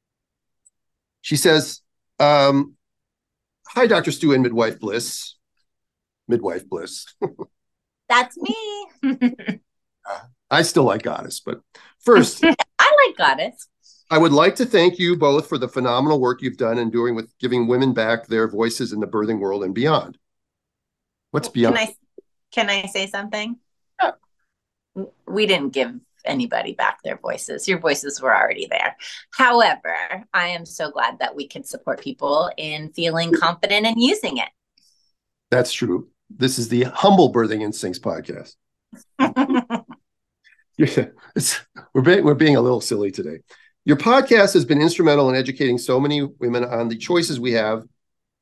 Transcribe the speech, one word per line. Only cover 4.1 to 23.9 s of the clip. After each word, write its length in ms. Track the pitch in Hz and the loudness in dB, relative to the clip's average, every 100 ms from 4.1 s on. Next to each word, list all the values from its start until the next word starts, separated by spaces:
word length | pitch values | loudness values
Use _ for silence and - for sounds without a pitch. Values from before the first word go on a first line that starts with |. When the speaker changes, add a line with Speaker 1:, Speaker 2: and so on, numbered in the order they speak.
Speaker 1:
Stu 200 | 143 156 | 0 2
and 120 | 131 | 4
Midwife 360 | 123 113 110 - | 2 2 0 -2
Bliss." 540 | 107 117 - - - - _ _ _ _ _ _ _ _ - | -6 -6 -6 -10 -14 -20 _ _ _ _ _ _ _ _ -2
Midwife 380 | 117 98 90 - | -2 -2 -6 -8
Bliss. 360 | 87 85 - - _ | -10 -10 -14 -18 _
<laughs> 880 | - - - _ _ _ _ _ - | -10 -10 -18 _ _ _ _ _ -2
Speaker 2:
That's 300 | 240 247 349 | 0 0 -6
me. 180 | 285 440 427 403 392 _ | -8 -8 -8 -12 -14 _
<laughs> 560 | 269 - 247 - - - _ _ _ _ - | -6 0 -2 -2 -8 -12 _ _ _ _ -16
Speaker 1:
Uh, 100 | 98 - _ _ | -14 -16 _ _
I 120 | 147 | 0
still 240 | 165 165 123 | 2 2 2
like 180 | 107 | 0
Goddess, 380 | - 76 - - | -4 -8 -10 -12
but 180 | - - _ _ - _ | -12 -12 _ _ -20 _
first 420 | - 208 233 - | 6 6 6 2
Speaker 2:
<laughs> 380 | 330 - - - | 2 2 -2 2
I 280 | 571 587 508 | 4 6 4
like 100 | - | 2
Goddess. 500 | 147 135 202 - - _ _ _ _ | 0 0 -4 -8 -20 _ _ _ _
Speaker 1:
I 80 | 160 | 2
would 140 | 160 | 4
like 240 | 143 180 202 | 6 4 2
to 100 | 247 | 2
thank 320 | 196 175 175 | 4 4 2
you 200 | 170 175 | 0 2
both 320 | 147 143 151 | 2 2 -2
for 80 | 147 | -6
the 100 | 123 | -4
phenomenal 540 | 135 123 120 151 147 | -4 -2 0 0 2
work 200 | 127 127 | 0 -2
you've 140 | 131 - | -6 -4
done 220 | 117 117 | -2 -2
and 160 | 113 | -2
doing 200 | 117 120 | -2 -2
with 240 | 113 117 _ | -4 -8 _
giving 280 | 127 123 117 | -4 -2 0
women 260 | 123 131 | 2 2
back 320 | 113 110 117 - | 0 0 -2 -2
their 220 | 113 110 | -2 -2
voices 460 | 101 117 117 120 | -2 -4 -2 -6
in 80 | 104 | -6
the 60 | 101 | -4
birthing 320 | 110 107 107 | -4 -2 -2
world 260 | 98 101 95 | -4 -4 -6
and 100 | 95 | -2
beyond. 420 | 143 151 - - _ _ _ _ _ _ _ _ _ _ _ | 0 0 -2 -14 _ _ _ _ _ _ _ _ _ _ _
What's 180 | 147 - | -6 -4
beyond? 260 | 123 117 117 | 0 2 2
Speaker 2:
Can 140 | - | -2
I, 60 | - _ - _ _ _ | -8 _ -20 _ _ _
can 160 | - 208 | -4 -2
I 180 | 196 190 | -2 -4
say 200 | 196 196 | -8 -6
something? 500 | 202 208 208 214 240 _ _ _ | -8 -10 -10 -10 -12 _ _ _